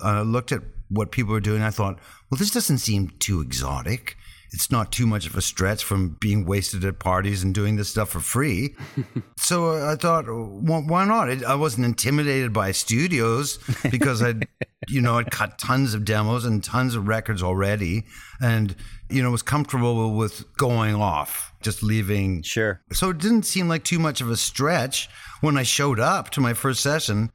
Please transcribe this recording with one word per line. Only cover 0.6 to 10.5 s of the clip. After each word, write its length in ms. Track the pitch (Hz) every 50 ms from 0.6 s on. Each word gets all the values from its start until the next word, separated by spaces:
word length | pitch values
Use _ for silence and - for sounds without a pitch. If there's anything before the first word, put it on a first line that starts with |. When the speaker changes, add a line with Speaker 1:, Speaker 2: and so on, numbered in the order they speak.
| - - - - - -
Speaker 1:
what 220 | 98 107 104 -
people 220 | - 127 117 101 110
were 60 | 110
doing. 220 | 98 107 107 107
I 80 | 107 110
thought, 300 | 101 - 101 98 92 - - - - - _ -
"Well, 100 | 135 135
this 120 | 202 208
doesn't 280 | - 240 - - 143 123
seem 300 | - - 104 98 95 90 - -
too 220 | - - 98 82
exotic. 760 | 71 62 64 64 67 67 69 64 62 87 120 123 - - - - - - - - - -
It's 200 | - - - -
not 200 | 131 113 107 -
too 140 | - - 123
much 220 | 113 107 101 78
of 80 | - -
a 60 | 95
stretch 420 | - - - - 92 98 107 - -
from 340 | - 101 95 92 85 73 -
being 240 | - 107 101 107 90
wasted 400 | 85 98 101 92 - - 92 90
at 120 | 98 87 -
parties 440 | - 95 92 92 95 101 101 92 92
and 100 | 95 90
doing 220 | 107 101 104 107
this 140 | 104 101 -
stuff 200 | - 110 104 -
for 100 | - 82
free." 560 | - - - 123 147 147 98 90 131 143 - - 143 - -
<laughs> 180 | 143 123 - - 120 - - -
So, 360 | - - - 175 175 165 165 160
uh, 180 | 156 139 151 156
I 20 |
thought, 280 | 156 - 170 165 160 117
"Wh-, 640 | 113 113 117 113 101